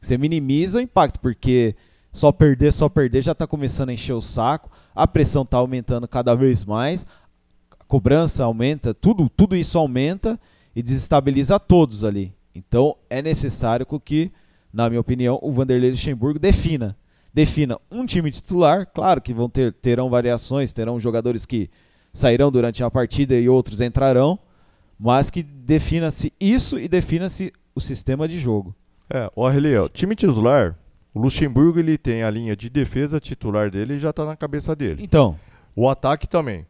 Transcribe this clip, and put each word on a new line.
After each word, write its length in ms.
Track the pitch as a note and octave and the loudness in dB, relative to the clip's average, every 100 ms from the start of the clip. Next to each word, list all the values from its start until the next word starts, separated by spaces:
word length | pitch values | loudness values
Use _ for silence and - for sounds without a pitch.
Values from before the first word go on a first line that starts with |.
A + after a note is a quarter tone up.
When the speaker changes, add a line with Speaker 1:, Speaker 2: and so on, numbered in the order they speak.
Speaker 1:
Você 180 | - B2 | -2 -2
minimiza 600 | D3 E3 C#3 C#3 F3+ G3+ | 0 -2 0 0 0 -2
o 40 | |
impacto, 380 | B3 - D3 - | -2 2 0 0
porque 540 | B2+ A#2 - B2+ A#2 G#2+ _ _ _ | -6 -4 2 2 2 -2 _ _ _
só 180 | - D3+ | 2 2
perder, 420 | C#3+ D#3 C3 D3 | 6 4 6 2
só 160 | - D3+ | 2 0
perder, 340 | - C3+ B2 | 2 0 0
já 120 | C3+ | -2
tá 120 | D#3+ D#3+ | -4 -4
começando 420 | D3+ C3+ - C3 | -4 -6 -4 -6
a 40 | |
encher 200 | A#2+ - | -6 -6
o 80 | A#2+ | -6
saco, 500 | G#2+ - A#2 D#3 - _ _ | -6 -2 0 -2 -6 _ _
a 120 | - D#3+ | 0 2
pressão 380 | - D3 D3 | 4 2 2
tá 120 | C3 B2 | 0 0
aumentando 500 | B2+ B2+ A#2 B2 A#2+ | 0 -2 -4 -6 -4
cada 280 | B2+ B2 | -4 2
vez 300 | A#2+ C3 A#2+ | 4 4 2
mais, 420 | F#2+ G#2+ C3 F3+ - _ _ _ _ _ _ _ | -2 -4 -2 -4 -10 _ _ _ _ _ _ _
a 40 | |
cobrança 600 | _ C3+ A2+ C#3+ E3 - | _ 0 4 4 2 0
aumenta, 480 | B2 A2+ B2 D3 A#2+ | -2 0 -2 -2 -4
tudo, 360 | A2 F3+ G#3+ C#3 | 0 2 2 0
tudo 280 | - F#3+ F#3 | 4 4 4
isso 220 | D#3 E3+ | 0 0
aumenta 600 | D3+ B2 C#3 F#3+ A3 A#3 _ _ _ - | 0 0 -2 -2 -4 -6 _ _ _ -10
e 60 | |
desestabiliza 760 | A#2+ C3 - D3+ C#3 C3+ C#3 G3 | -4 -4 2 2 2 0 2 0
todos 460 | _ F3+ D3+ G#2+ | _ 4 4 0
ali. 300 | G#2+ G2+ F#2+ - _ | -4 -4 -8 -12 _
Então, 420 | - - A#2 C#3+ - _ | -20 -4 2 2 0 _
é 100 | C3 | -8
necessário 640 | D3+ D#3+ C#3 - A#2 A#2 | -4 -4 -4 -4 -2 -2
com 140 | B2+ D3+ | -4 -10
que, 320 | - D3+ E3+ - _ _ _ | -4 -2 -2 -6 _ _ _
na 160 | G#2 A#2 | -2 -2
minha 120 | A#2 | 0
opinião, 380 | A#2 B2 B2 C3 | -2 -2 0 -2
o 80 | B2 | -2
Vanderlei 400 | B2+ C3 B2+ B2+ | -2 2 2 2
Luxemburgo 480 | C3 - C3 B2 D3 | 0 -6 -4 -4 0
defina. 580 | F3 - - D#3 A2 G2 _ _ _ | 2 2 0 -4 -6 -10 _ _ _
Defina 480 | - D3+ - C#3+ A#2 _ | 0 0 2 -2 -4 _
um 160 | A3 B3+ | -10 -4
time 240 | F3+ D#3+ | -2 -2
titular, 560 | - - F3+ D#3+ F3 F#3 | -6 -6 2 4 2 -2
claro 340 | - G3+ D#3+ | -4 0 0
que 140 | - | -2
vão 140 | A#2 A#2+ | -4 -4
ter, 240 | B2+ B2+ | 0 -2
terão 360 | - B2+ A#2+ B2+ | -2 -2 0 0
variações, 640 | B2 A#2+ A#2+ - C3+ C3 | 0 0 -4 -4 -4 -4
terão 280 | - A2+ A#2+ | -6 -6 -4
jogadores 440 | A2+ A#2 A#2 A2+ | -2 -2 -2 -4
que 240 | - A#2+ F#2 _ _ _ _ | -4 -6 -6 _ _ _ _
sairão 360 | - C3+ A#2+ C#3+ | 0 2 4 4
durante 320 | B2+ A#2 A2+ | 4 0 -2
a 40 | A#2+ | -4
partida 460 | C3 A#2+ - C#3 | -2 -2 -2 0
e 140 | B2+ A#2+ | 2 4
outros 320 | B2+ A#2+ G2+ | 2 2 -4
entrarão, 580 | A#2+ A#2 C3+ B2 C#3 F#3+ _ _ _ _ _ _ | -2 0 2 4 2 0 _ _ _ _ _ _
mas 340 | A2 B2+ C#3+ | 0 2 2
que 120 | - | -4
defina-se 880 | D3+ C#3+ B2 D#3 - E3 D#3+ - - _ | -10 -14 0 0 2 -2 -2 -4 -8 _
isso 380 | G3 B3 - C4 | 0 2 0 -6
e 80 | D3+ | -2
defina-se 680 | F3 E3+ E3 F#3 - F#3+ _ _ | -2 0 -2 -4 -6 -10 _ _
o 60 | - | -10
sistema 480 | - B2+ - C3 D#3+ | -8 -8 -4 -4 -4
de 100 | F3 | -4
jogo. 340 | B2+ G#2+ F#2 G#2 _ _ _ | -2 -2 -4 -14 _ _ _
Speaker 2:
É, 180 | C3+ A2 | -8 -8
o 100 | - | -2
Arley, 320 | B2 C#3 D3 B2 | 0 2 2 2
o 120 | E2+ | 0
time 260 | - F3+ | -2 -4
titular, 640 | G#3+ G3 A2+ A2 C#3 G2 E2+ _ _ _ | 0 2 4 4 4 2 -2 _ _ _
o 60 | G#2 | -2
Luxemburgo, 600 | B2 - D3+ B2 D#3 E3+ | -2 0 0 4 4 4
ele 180 | D#3+ D#3 | 0 0
tem 240 | - A2+ | -2 -2
a 80 | A2+ | -2
linha 240 | G#2+ A#2 | -4 -4
de 160 | G2+ A2+ | -6 -4
defesa 480 | C3 C3 C3 C#3+ D3+ | -4 -2 -2 -4 -4
titular 500 | - B2+ - G#2 G#2+ | -8 -10 -4 -2 -2
dele 260 | F#2+ A2 | -4 -6
e 40 | C#3+ | -4
já 140 | D#3 | -4
tá 120 | D3+ | -4
na 120 | D3+ D#3 | -8 -8
cabeça 380 | D3+ C#3+ C#3+ D#3 | -8 -8 -6 -4
dele. 260 | B2+ D#2 | -4 -6
Speaker 1:
Então. 340 | G#3 D#3+ B2 E2 - _ _ | 0 4 4 0 -14 _ _
Speaker 2:
O 140 | - B2 | -2 0
ataque 400 | C3+ C3 D3+ - | 0 -2 -2 -2
também. 360 | F3 D3 F#2+ D2+ | -4 -2 -8 -12